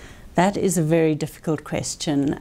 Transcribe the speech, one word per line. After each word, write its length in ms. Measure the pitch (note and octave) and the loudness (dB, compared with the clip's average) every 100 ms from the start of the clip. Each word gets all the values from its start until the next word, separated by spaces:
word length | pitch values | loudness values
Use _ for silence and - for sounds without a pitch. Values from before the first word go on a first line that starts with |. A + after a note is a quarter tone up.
| - - - | -20 -20 -4
That 240 | - F#3+ G3 | 2 2 2
is 200 | F#3+ E3+ | 0 2
a 60 | |
very 300 | D#3 E3 D#3+ | 2 4 4
difficult 500 | D#3 D3+ - - D3 | 2 -4 -6 -4 -4
question, 720 | - D#3 - - - C#3+ C#3 - | -4 -6 -6 -6 -2 0 0 -2